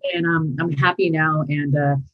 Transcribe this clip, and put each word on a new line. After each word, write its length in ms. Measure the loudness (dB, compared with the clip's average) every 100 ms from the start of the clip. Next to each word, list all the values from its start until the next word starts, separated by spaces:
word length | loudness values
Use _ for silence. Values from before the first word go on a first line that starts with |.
| -4
and, 120 | -2 0
um, 300 | 0 0 -2
I'm 140 | -4
happy 380 | 0 0 2 0
now. 340 | 2 0 0 -2
And, 280 | -2 0 2
uh, 200 | 2 0 -4